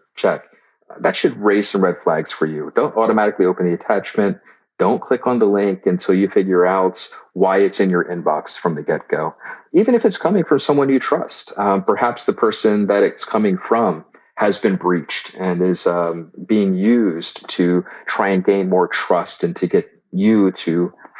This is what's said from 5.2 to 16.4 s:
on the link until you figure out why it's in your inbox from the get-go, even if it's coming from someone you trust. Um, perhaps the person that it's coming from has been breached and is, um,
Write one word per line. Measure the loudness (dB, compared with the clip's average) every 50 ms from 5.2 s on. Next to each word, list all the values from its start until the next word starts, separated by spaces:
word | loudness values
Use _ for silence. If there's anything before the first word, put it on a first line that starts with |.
| 0 0
on | 0 2
the | 2
link | 2 2 2 2 0 -2 0 0
until | -2 -2 0 0 2 2
you | 2 2 2
figure | 2 0 0 2 2 2 4
out | 4 2 2 0 0 -2 -4 -12 -12 -14 -20 -20 _ -2
why | 0 2 2 4 4
it's | 2 2 2 0
in | 0 2
your | 2 0 0
inbox | -2 -4 -4 -2 -2 -2 -2 -4 -8 -10 -4
from | -4 -4 -4
the | -4
get-go, | -4 -4 -4 -4 -2 -4 -4 -4 -4 -6 -8 _ -18 -18 -18 -18 -10 _
even | 2 2 4 4 4
if | 2 2
it's | 2 0 0
coming | 0 0 0 2 2
from | 2 0 0
someone | 2 2 2 2 2 4
you | 2 2
trust. | 2 0 -2 -2 -2 -6 -10 -12 -12 -12 -6 -4
Um, | 0 0 0 0 2
perhaps | 0 0 0 0 -2 -2 -4 -2
the | -2 0
person | 2 2 0 0 2 0 2 2 2 2 2
that | 2 4 2
it's | 2 0 -4 -10
coming | -4 -2 0 2 2 0 0
from | -2 0 0 2 2 0 -2 -4 -8 _ _ -20 _ _ -6
has | -2 0 0 0 2
been | 0 0 0
breached | 2 2 2 0 0 0 -4 -8 -10 -10 -12 -10
and | -4 -2 -2 0 2
is, | 2 2 0 2 0
um, | 0 0 0 0 -2 -4 -6 -10 -14 -16 -12